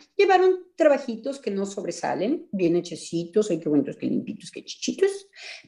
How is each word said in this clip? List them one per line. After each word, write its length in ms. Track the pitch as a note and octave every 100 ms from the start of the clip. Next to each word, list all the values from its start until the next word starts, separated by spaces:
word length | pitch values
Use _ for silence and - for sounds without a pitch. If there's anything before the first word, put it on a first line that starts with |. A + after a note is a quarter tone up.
| - -
llevaron 340 | G4 F#4 F#4+ F#4 - -
trabajitos 640 | D#4 C#4 - A3 C#4 C#4
que 100 | -
no 160 | G3 G3
sobresalen, 840 | G3+ F3 E3+ D#3 C3+ G3 E4+ -
bien 240 | F#3+ E3+ F3
hechecitos, 760 | E3+ D#3+ - E3 E3+ G#3+ G#3
ay, 120 | E3+
qué 80 | D#3+
bonitos, 260 | D3 - -
qué 100 | -
limpitos, 460 | - - G#3+ -
qué 140 | - -
chichitos, 640 | - - - G4 G4 - - - -